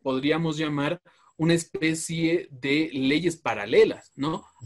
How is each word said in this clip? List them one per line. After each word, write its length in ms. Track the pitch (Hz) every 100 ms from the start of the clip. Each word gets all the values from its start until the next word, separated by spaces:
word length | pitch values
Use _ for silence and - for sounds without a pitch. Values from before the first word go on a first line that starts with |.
podríamos 540 | 135 131 143 156 165 151
llamar 440 | 156 143 147 175 _ _ _ -
una 180 | 160
especie 960 | 170 - - 160 160 - 165 160 175 -
de 380 | 131 139 147 160
leyes 440 | 139 131 151 170 -
paralelas, 760 | 120 107 104 170 220 - -
¿no? 300 | - 143 180 - _